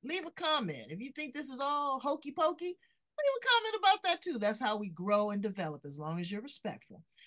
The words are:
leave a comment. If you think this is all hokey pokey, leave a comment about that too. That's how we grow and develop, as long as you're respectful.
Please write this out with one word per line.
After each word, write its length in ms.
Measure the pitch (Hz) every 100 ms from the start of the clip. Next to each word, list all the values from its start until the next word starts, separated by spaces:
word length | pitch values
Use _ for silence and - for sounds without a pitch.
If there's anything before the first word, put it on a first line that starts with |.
leave 200 | 254 359 330
a 40 |
comment. 560 | - 339 302 202 135 110
If 100 | 165
you 100 | 269
think 240 | - 302
this 140 | 277 285
is 100 | 262
all 380 | 277 294 285 262
hokey 320 | 269 294 294
pokey, 360 | - 320 339 349
leave 100 | 359
a 720 | _ _ _ - 571 539 523
comment 260 | 466 440 427
about 220 | 403 403
that 180 | 370 339
too. 160 | 359 254
That's 220 | 208 214
how 160 | 233 214
we 120 | 208
grow 400 | 165 190 208 208
and 120 | 202
develop, 420 | 208 196 160 147
as 140 | 143 143
long 220 | 151 170
as 100 | 175
you're 100 | 202
respectful. 640 | 269 - - 110 _ - - _